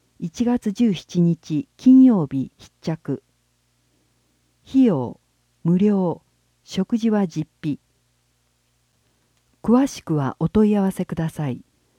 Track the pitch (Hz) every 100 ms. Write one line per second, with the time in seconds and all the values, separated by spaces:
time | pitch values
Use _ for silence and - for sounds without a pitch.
0 | _ _ 170 - 240 247 220 196 240 170
1 | - 175 170 165 - 151 - _ - 262
2 | 262 214 147 - 131 - - _ - 160
3 | - 135 - _ _ _ _ _ _ _
4 | _ _ _ _ _ _ - 269 254 156
5 | 120 - _ _ _ _ 165 180 208 202
6 | 180 - _ _ _ _ - - 190 233
7 | 226 214 190 156 - _ 160 135 _ _
8 | _ _ _ _ _ _ _ _ _ _
9 | _ _ _ _ _ _ - 240 269 -
10 | - 156 131 - 165 214 214 208 190 -
11 | 180 156 160 - 147 123 - _ _